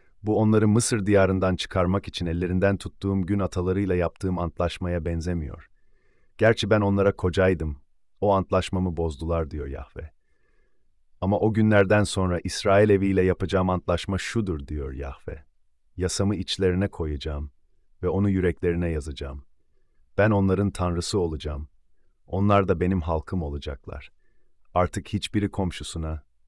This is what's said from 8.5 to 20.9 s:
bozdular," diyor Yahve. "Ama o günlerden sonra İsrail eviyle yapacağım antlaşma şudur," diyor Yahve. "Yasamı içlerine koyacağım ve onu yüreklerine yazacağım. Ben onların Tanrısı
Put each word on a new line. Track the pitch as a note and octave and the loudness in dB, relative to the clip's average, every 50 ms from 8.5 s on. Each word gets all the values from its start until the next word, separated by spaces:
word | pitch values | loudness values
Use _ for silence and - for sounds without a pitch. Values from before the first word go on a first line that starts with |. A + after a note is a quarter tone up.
| G2 F#2+ F2+ - - F#2 F#2 F2+ E2 | 0 -2 0 -2 -2 -2 -2 -2 -2
bozdular," | E2 E2 E2 D2 C2 E2 E2 E2+ E2 D#2+ C#2 | -2 -4 -4 -4 -6 -6 -4 -2 -2 -4 -4
diyor | D2 D2+ C#2 | -6 -10 -8
Yahve. | C2+ C2+ C2+ - - _ - D#2+ D#2 - _ _ _ _ _ _ _ _ _ _ _ _ _ _ _ _ _ _ _ _ _ | -8 -10 -12 -12 -14 _ -16 -16 -16 -18 _ _ _ _ _ _ _ _ _ _ _ _ _ _ _ _ _ _ _ _ _
"Ama | - F#2+ G#2 G#2 | -2 -2 0 2
o | - A2 G#2+ | 2 2 2
günlerden | A2 A2 G#2+ G#2+ G2+ G2 F#2+ G#2+ G#2 G#2 | 4 4 6 6 6 6 6 4 4 4
sonra | - - G2 F#2 F2+ F2 E2+ - | 2 0 0 0 0 0 -2 -4
İsrail | F#2 - - - G#2 G2 G2+ G#2+ G#2+ | -6 -8 -2 2 4 6 6 6 6
eviyle | G2+ F#2+ G2 G2 F#2+ F#2+ F#2 | 4 4 4 2 2 2 2
yapacağım | F#2 F2+ - F#2+ E2+ G2 F#2 F#2 F#2 | 2 2 0 -2 -2 0 0 0 2
antlaşma | F#2 F2+ - - F2 F2 - - G2 F#2 | 0 -2 0 -2 -2 -2 -2 -4 -4 -4
şudur," | - - - A#2 A2 F#2 E2+ D2 C#2 | -4 -4 -4 -4 -2 -2 -6 -6 -6
diyor | - D#2 D2 C#2 C#2 C2+ | -8 -8 -8 -8 -8 -8
Yahve. | C2+ B1 B1 - - - - - - - _ _ _ _ _ _ _ _ _ _ | -10 -10 -12 -12 -14 -14 -14 -14 -16 -18 _ _ _ _ _ _ _ _ _ _
"Yasamı | F2 F2+ F2 - - G2 G2 G#2 | -4 -4 -4 -2 0 0 0 0
içlerine | E2+ F#2+ - - - G2+ F#2 F2+ F#2 G2+ G2+ | -2 -4 -6 -2 0 2 2 2 2 0 -2
koyacağım | - - E2 D#2 D2+ C#2+ - D#2 D2 C#2+ D2 C#2+ - _ _ _ _ _ _ _ _ _ - | -2 -4 -4 -4 -4 -6 -6 -6 -6 -6 -8 -10 -12 _ _ _ _ _ _ _ _ _ -4
ve | F2+ | -2
onu | D#2+ F#2+ G2+ G2+ | 0 2 2 2
yüreklerine | F#2+ F#2 F2 F2+ E2+ - - F2 E2+ E2+ F2 E2+ | 2 2 2 0 0 0 -2 -2 0 0 -2 -2
yazacağım. | E2 D2+ C#2 D2+ C#2+ - C#2+ C#2 C#2 C#2 - - - _ _ _ _ _ _ _ _ _ _ _ _ - | -4 -4 -6 -8 -10 -10 -10 -12 -12 -14 -16 -18 -20 _ _ _ _ _ _ _ _ _ _ _ _ 2
Ben | G2+ A2 | 2 4
onların | G#2+ G2+ G2 F#2+ F#2 F#2 G2+ G2 | 4 4 4 2 2 2 0 -2
Tanrısı | - - F2+ F2 | -2 -2 -2 -2